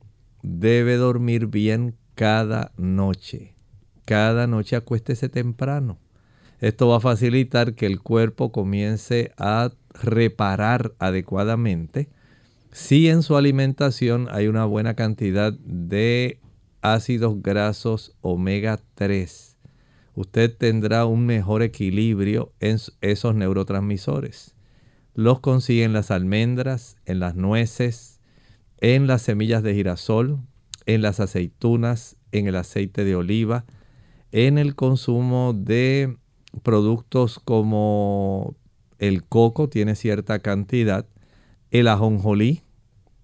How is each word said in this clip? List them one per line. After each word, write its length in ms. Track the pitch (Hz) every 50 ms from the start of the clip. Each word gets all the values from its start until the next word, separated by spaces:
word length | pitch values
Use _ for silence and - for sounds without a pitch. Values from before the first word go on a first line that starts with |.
| - - _ _ _ _ _ _ -
debe 540 | 92 87 85 101 113 117 120 120 120 123
dormir 500 | 120 127 123 120 120 120 120 117 117 117
bien 480 | 107 - 104 107 107 110 117 123 120 113 - _ _ _
cada 580 | - 110 107 110 110 110 107 113 113 - - -
noche. 800 | - 90 92 95 98 95 98 92 - - - - - - - - _ _ _ - - _ _ _ _ _
Cada 420 | - 110 104 110 113 117 120 120
noche 300 | 120 113 107 101 - 123
acuéstese 540 | 117 - - 120 110 - - 127 - 143 127
temprano. 720 | - 123 120 120 117 - 131 139 143 147 135 113 85 - _ _ _ _ _ _ _ _ _ - _ _
Esto 300 | 117 110 107 - 123 120
va 80 | 117
a 40 | 117
facilitar 720 | 110 127 117 110 123 120 120 131 127 123 - 120 120 120 113
que 100 | - 110
el 160 | 98 98 92
cuerpo 500 | - - 117 113 113 110 - - 127 117
comience 800 | - 107 95 98 101 101 104 107 110 101 - - 120 120 117 - -
a 340 | - 98 101 107 117 120 123 - _ _ _ - -
reparar 920 | - 110 107 117 117 110 - - 104 98 95 98 104 110 123 120 113 110 - _
adecuadamente 1120 | 95 92 92 95 87 - 95 95 104 110 113 120 117 107 90 82 82 78 - 135 143 - _ _ _ _ _ _ _ _ _ _ _ _
si 360 | - - - - 139 151 165
en 160 | 165 165 165 156
su 140 | - 151
alimentación 880 | 143 139 143 135 135 135 135 131 - 147 135 120 - 123 117 117 123 123 117
hay 160 | - 104 104
una 180 | 107 110 113 110
buena 300 | 104 101 107 110 113 110
cantidad 580 | 117 113 110 107 - 110 95 92 101 104 107 -
de 840 | - - - 87 87 85 85 98 104 113 120 120 123 123 120 - - _ - _ _ _ _ _ _
ácidos 600 | - 107 110 113 - - 123 110 117 113 107 98
grasos 720 | - 98 98 104 104 107 107 - - 113 110 107 - - _ _
omega 580 | - 90 87 90 92 95 98 101 104 110 107 - - _ _
tres. 600 | - 101 98 101 95 90 - - - - _ _ _ _ - _ _ _ _ _ _ _ _ _
Usted 400 | - 95 - - 113 117 117 113
tendrá 500 | - 123 113 110 110 107 104 110 117 117
un 200 | 113 113 117 120
mejor 360 | 120 117 107 92 98 107 110
equilibrio 920 | 117 113 - - 101 95 92 104 113 113 107 98 98 101 107 117 - - _ _
en 160 | - 107 113
s-, 160 | 110 - - - _
esos 340 | - 101 104 - - 117 110
neurotransmisores. 1200 | 107 95 95 95 95 98 - 98 98 101 104 101 92 - 135 143 143 135 - - - - - _ _ _ _ _ _ _ _ _ _ _ _ _
Los 260 | 113 110 117 127 127
consigue 440 | - 139 127 127 - - 120 117 113
en 100 | 110 110
las 180 | 107 98 -
almendras, 840 | 101 90 90 95 101 110 117 120 123 123 127 135 131 117 - - - _ _
en 140 | - 92 92
las 160 | 90 87 85
nueces, 840 | 90 92 98 110 113 117 110 - - 123 120 113 - - - _ _ _ _ _ _ _ _ - _ _ _ _ _
en 280 | - 117 127 135 139
las 140 | 131 127 113
semillas 420 | - - 107 104 107 110 117 110 107
de 100 | 107 101
girasol, 640 | 101 95 92 90 - - - 110 113 123 135 147 139 123 - _ _ _ _ - - _
en 160 | - 113 110
las 180 | 104 104 98 -
aceitunas, 960 | 101 95 - 92 87 - - _ - 117 117 117 117 120 120 113 - - - _ _ -
en 160 | - 107 101
el 80 | 98 92
aceite 480 | 90 92 - - 101 101 95 - 104 101
de 120 | 98 92
oliva, 500 | 90 87 90 107 113 113 107 117 123 - - - - - - _ - - _ - - _ _
en 260 | - 107 123 139 147
el 180 | 147 147 143 139
consumo 800 | - 131 131 135 131 - - 120 120 127 127 127 127 127 123 117
de 640 | 98 95 95 110 120 127 131 135 139 139 131 117 - _ _ _ _ _ _ - - -
productos 760 | 120 110 107 104 110 120 117 - _ - 127 123 113 - -
como 1160 | - - 113 110 107 107 110 104 104 107 104 104 101 101 101 98 98 98 95 98 - - - - _ _ _ _ _ _ _
el 260 | _ 101 101 95 90 -
coco, 460 | _ - 113 117 117 113 156 151 139
tiene 260 | - 110 104 107 104
cierta 440 | - - 110 104 104 104 - 107 98
cantidad, 640 | - 107 98 101 98 - 127 123 113 107 95 107 - - _ - - _ _ _ _ _ _ _ _ _
el 160 | - 120 120
ajonjolí, 760 | 113 107 101 110 110 107 98 95 107 101 101 107 127 165 - - _ _ _ _ _ _ _ _ _ _ _